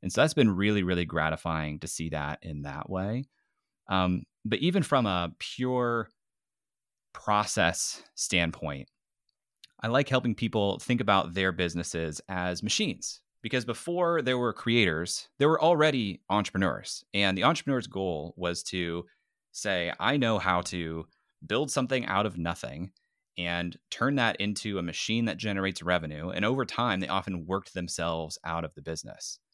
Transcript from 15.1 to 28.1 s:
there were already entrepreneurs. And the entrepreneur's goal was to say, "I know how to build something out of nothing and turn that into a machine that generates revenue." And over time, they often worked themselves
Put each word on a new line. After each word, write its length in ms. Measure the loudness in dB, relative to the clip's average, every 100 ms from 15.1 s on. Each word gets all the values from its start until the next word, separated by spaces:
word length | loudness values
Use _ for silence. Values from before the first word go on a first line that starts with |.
| -6 -8 _
there 120 | 4
were 120 | 6
already 600 | 6 6 4 4 -2 -4 _
entrepreneurs. 720 | 0 0 2 0 0 -6 -12 -4
And 240 | 2 2 4
the 60 |
entrepreneur's 420 | 2 2 0 -2 -2
goal 480 | -4 -2 -2 -6 -4
was 260 | -2 -2
to 420 | -4 -4 -2 -2 -6 _ _ _ _
say, 420 | -8 -2 0 0 -2
"I 180 | 0 2
know 220 | 2 2
how 220 | 2 2
to 440 | 2 -4 -4 -6 -8 _ _ _ -2
build 240 | 0 0
something 360 | 0 0 0 0
out 180 | 0 0
of 140 | 0
nothing 520 | -4 -4 -6 -8 -10 _ _ _ _ -6
and 400 | -4 -2 -4 -6 _
turn 240 | -2 0 2
that 200 | 2 2
into 420 | -2 -2 -2 -2
a 40 |
machine 420 | -2 -4 -2 0 0
that 120 | -2
generates 460 | -2 0 -2 -2
revenue." 460 | 0 0 0 -6 -6
And 140 | 0
over 220 | 0 0 -2
time, 340 | 0 0 0
they 80 | 0
often 380 | -2 -2 -6 -2
worked 300 | -4 -4 -8
themselves 640 | -6 -4 -2